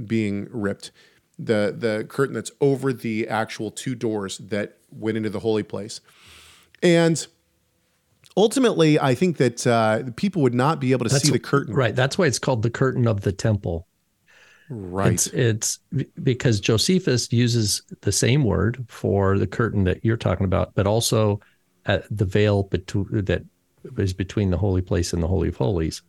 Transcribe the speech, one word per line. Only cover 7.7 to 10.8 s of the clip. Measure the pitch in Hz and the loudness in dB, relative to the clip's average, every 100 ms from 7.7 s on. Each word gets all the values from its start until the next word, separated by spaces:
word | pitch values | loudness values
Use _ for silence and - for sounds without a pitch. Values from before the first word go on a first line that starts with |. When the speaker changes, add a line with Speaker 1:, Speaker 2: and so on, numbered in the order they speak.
| _ _ _ _ _ _ - | _ _ _ _ _ _ 2
Speaker 1:
ultimately, | 220 277 240 165 160 151 | 2 4 2 4 4 4
I | 139 | 4
think | 123 185 156 | 2 0 2
that, | 127 - 127 | 0 2 2
uh, | 117 110 110 127 110 | 4 4 2 -2 -4
people | 202 185 | -4 2
would | 131 | 2
not | 120 135 156 | 4 2 2